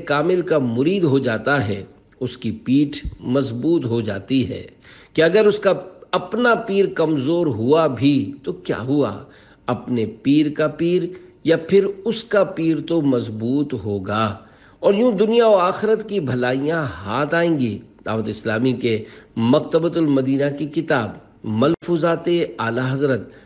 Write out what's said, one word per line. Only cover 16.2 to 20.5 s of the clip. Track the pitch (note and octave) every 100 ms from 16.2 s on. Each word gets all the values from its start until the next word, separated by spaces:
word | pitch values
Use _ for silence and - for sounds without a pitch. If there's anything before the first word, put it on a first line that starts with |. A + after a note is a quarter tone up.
भलाइयां | C#3 B2 B2 C3+ C#3+ E3 C#3+
हाथ | F2 F#2 A#2 D3
आएंगी। | E3+ E3+ D#3 B2 G2+ - -
दावत | - A2 A2
इस्लामी | G#2+ A2+ A2 C3
के | A#2+ A#2+ G#2+ - - - -
मकतबतुल | A2+ D3 - E3 E3 E3 D#3+
मदीना | C3+ C3 C3+ C#3+